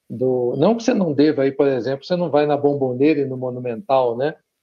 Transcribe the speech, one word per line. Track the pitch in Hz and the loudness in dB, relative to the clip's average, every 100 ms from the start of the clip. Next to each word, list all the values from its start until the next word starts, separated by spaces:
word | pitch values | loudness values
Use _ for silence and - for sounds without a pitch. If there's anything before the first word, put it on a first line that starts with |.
| - | -12
do, | 117 131 127 123 135 | -4 -2 0 0 2
não | 180 233 | 2 2
que | |
você | - | 0
não | 214 175 | 0 0
deva | 143 151 147 135 | 2 2 2 0
ir, | 135 | 2
por | 139 | 0
exemplo, | 131 117 135 | 0 -2 -6
você | - 175 | -4 -4
não | 170 | 0
vai | 139 151 | 0 2
na | 139 | 2
Bombonera | 143 139 131 123 147 147 | 2 0 -2 2 2 2
e | |
no | 131 127 | -2 -4
Monumental, | 127 127 123 113 101 135 123 113 | -8 -6 -8 -6 0 0 0 -2
né? | 147 160 _ _ | -4 -6 _ _